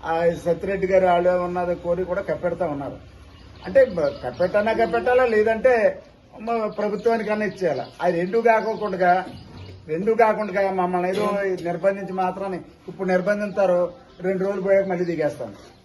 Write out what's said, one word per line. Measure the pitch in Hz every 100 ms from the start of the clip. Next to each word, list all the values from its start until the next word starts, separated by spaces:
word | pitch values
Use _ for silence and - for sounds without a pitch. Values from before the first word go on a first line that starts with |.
ఆ, | 127 165 170
సత్యరెడ్డి | 170 170 165 190 196 185
గారు | 190 185
వాళ్ళు | 175 175
ఉన్నది | 180 180 180 175
కోరి | 170 175 175
కూడా | 180 175
కప్పెడతా | - 147 170 165 170
ఉన్నారు. | 143 135 113 - - - - - -
అంటే | - 202
బ-, | 247 175 143 -
కప్పెట్టన్నా | 127 123 180 208 214
కప్పెట్టాలా, | 214 226 233 247 247 247
లేదంటే | 220 214 220 247 240 196 - - - - -
మ-, | 220 233 214
ప్రభుత్వానికన్నా | 180 208 202 233 226 208 214 208
ఇచ్చేయాలా. | 196 180 131 - -
అది | 170 170
రెండు | 185 226
కాకోకుండా, | 226 220 202 214 208 185 180 180 175 - - - - - -
రెండు | 160 208
కాకుండా | 226 220 208 214 190 196
మమ్మల్ని | 190 180 180 180
ఏదో | 190 208 202 196 180
నిర్బంధించి | 165 170 190 196 190
మాత్రాన్ని | 185 185 185 196 175 - - -
ఇప్పుడు | 165 185
నిర్బంధించారు, | 185 180 208 208 196 190 175 175 - - -
రెండు | 180 190
రోజులు | 190 196
పోయాక | 190 196 190
మళ్ళీ | 175
దిగేస్తాను. | 175 156 147 - 117 104 - -